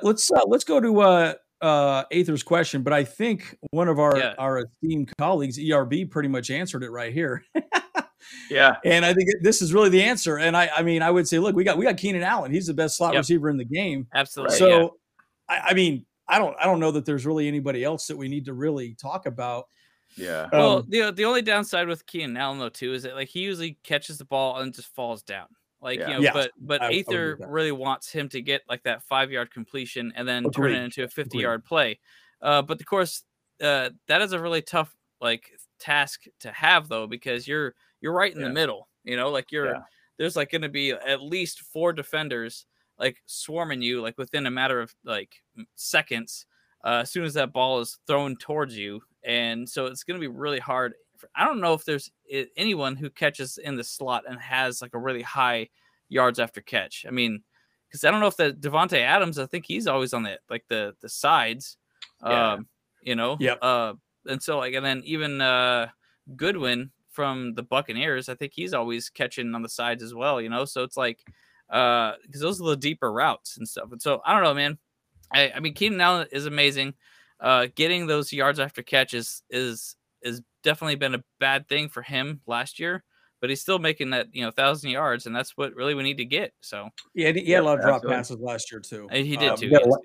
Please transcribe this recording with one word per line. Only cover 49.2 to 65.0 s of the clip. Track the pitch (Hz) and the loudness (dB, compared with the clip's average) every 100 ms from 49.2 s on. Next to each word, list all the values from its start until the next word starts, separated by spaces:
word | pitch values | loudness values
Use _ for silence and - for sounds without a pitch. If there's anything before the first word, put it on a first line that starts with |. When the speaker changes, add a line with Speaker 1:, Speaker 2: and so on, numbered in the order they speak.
Speaker 2:
And | 120 120 117 113 123 | -2 0 0 -4 -8
so | - 131 | -6 -6
it's | 127 | -8
gonna | - 180 | -10 -8
be | 147 | -10
really | 127 147 135 | -8 -6 -6
hard. | 131 127 123 - _ _ - 135 | -4 -2 -4 -6 _ _ -10 0
I | 240 | 0
don't | 262 | 2
know | 175 160 | 0 0
if | - | 0
there's | 143 - _ - | -6 -6 _ -10
i-, | 139 127 - | -8 -6 -4
anyone | 214 180 135 131 | -2 -2 -4 -6
who | 147 | -10
catches | - 151 151 131 - | -2 -2 -2 -10 -10
in | 156 131 | -10 -8
the | |
slot | 117 - 135 120 - | -10 -8 -4 -4 -4
and | 123 | -14
has, | - 131 131 123 | -6 -2 -2 -4
like, | 123 120 | -10 -8
a | |
really | 131 123 | -6 -6
high | 117 139 127 117 113 _ _ _ - | -4 0 0 0 -4 _ _ _ -4
yards | 131 127 120 | 2 2 2
after | 117 - | -2 -6
catch. | - 117 92 - - | -6 -4 -4 -10 -8
I | |
mean, | 123 117 104 _ _ _ _ _ | -2 -2 -4 _ _ _ _ _
'cause | - | 0
I | 151 | 2
don't | 214 | 4
know | 208 | 2
if | - | 2
the | 156 | 0
Davante | 143 143 151 180 156 | 0 -2 0 2 2
Adams, | 120 185 175 143 | 4 4 2 -2
I | 131 | -6
think | 175 - | -8 -8
he's | 175 214 | -6 -2
always | 135 127 123 | 0 0 -4
on | |
the, | 107 95 - | -6 -8 -10
like, | 117 - | -10 -6
the, | 113 104 - | -6 -6 -10
the | 110 | -14
sides, | - 139 160 113 123 - - _ - - _ - | -2 2 2 2 -4 -12 -20 _ -20 -20 _ 0
Speaker 3:
Yeah. | 120 113 104 | 2 2 0
Speaker 2:
um, | 110 _ _ _ | -8 _ _ _
you | - 117 | -6 -2
know? | 117 147 | -2 -2
Speaker 1:
Yep. | 127 123 | -2 0
Speaker 2:
Uh, | 127 123 113 104 _ _ - | 2 2 0 -6 _ _ -10
and | 131 | -8
so, | - 147 | -4 -4
like, | 127 | -4
and | 131 135 | -4 -2
then | 131 | -4